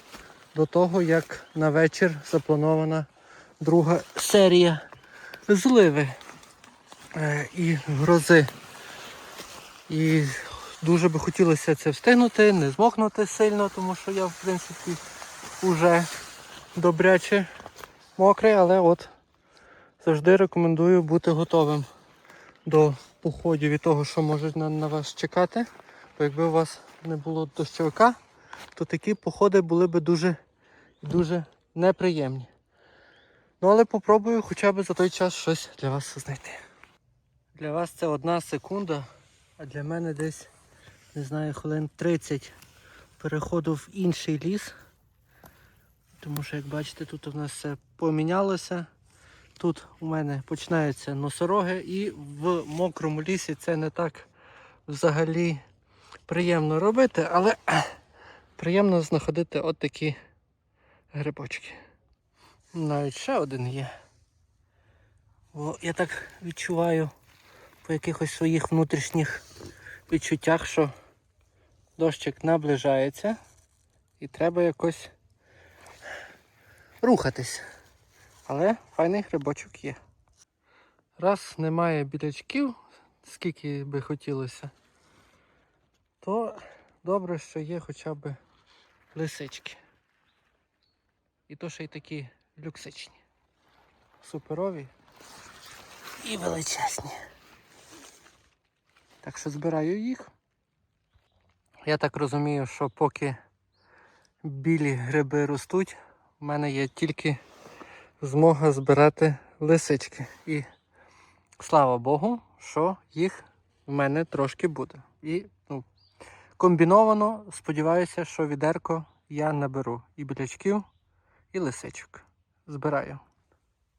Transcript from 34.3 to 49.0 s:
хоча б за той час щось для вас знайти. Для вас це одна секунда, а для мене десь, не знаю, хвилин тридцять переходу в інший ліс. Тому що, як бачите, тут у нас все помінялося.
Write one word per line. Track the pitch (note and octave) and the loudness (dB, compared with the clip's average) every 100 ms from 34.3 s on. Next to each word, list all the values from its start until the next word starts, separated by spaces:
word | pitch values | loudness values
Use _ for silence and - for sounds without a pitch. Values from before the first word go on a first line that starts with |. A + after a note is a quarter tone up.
| A#3 | -2
хоча | - F3 G3+ | -2 0 0
б | F#3+ | 0
за | F#3+ | -2
той | F3+ F3+ | 0 0
час | - F#3 | 2 -2
щось | - - D#3+ - - | -2 -4 -4 -6 -8
для | C3+ | -6
вас | C#3 - - | -4 -8 -14
знайти. | C#3 C3+ - - - _ - _ _ _ _ _ _ | -12 -14 -14 -18 -20 _ -20 _ _ _ _ _ _
Для | D#3 D#3 | -12 -6
вас | D#3 E3+ | -4 -6
це | - E3+ | -4 -4
одна | C#3+ D#3+ E3+ | -2 -2 -2
секунда, | - C#3+ - G3 F#3 D3 C3 - _ _ _ - | -2 -8 -6 -8 -4 -6 -8 -18 _ _ _ -20
а | D3+ | -14
для | C#3+ | -10
мене | D3 E3 E3+ | -8 -6 -6
десь, | D3 D#3 - - _ _ _ - _ _ | -6 -6 -8 -18 _ _ _ -20 _ _
не | D3+ | -12
знаю, | C3+ D3+ D3+ | -8 -6 -6
хвилин | C#3 D#3 D#3 D#3 - | -6 -6 -4 -6 -4
тридцять | E3+ E3 - C#3+ - - - _ - - - _ | -2 -2 -2 -8 -8 -20 -20 _ -20 -20 -20 _
переходу | D#3 D3+ - E3+ D#3+ | -6 -6 -4 -4 -2
в | D3+ - | -4 -6
інший | G3 F3+ D#3 - D3+ | -4 -2 -2 -4 -4
ліс. | D#3+ G3+ - - - _ _ _ _ _ - _ _ _ _ _ _ _ | -2 -6 -8 -20 -20 _ _ _ _ _ -20 _ _ _ _ _ _ _
Тому | D3+ D3 | -8 -8
що, | C#3+ D3+ | -6 -10
як | C#3 | -8
бачите, | D3+ D3 - | -8 -8 -12
тут | D#3+ D3+ D3 | -14 -12 -12
у | |
нас | D3 D3 | -10 -10
все | - D3 C#3+ _ - | -10 -10 -12 _ -4
помінялося. | E3 D#3 D#3+ F#3 G3 F#3 - F3+ E3 _ | -2 0 0 0 0 -2 -4 -8 -10 _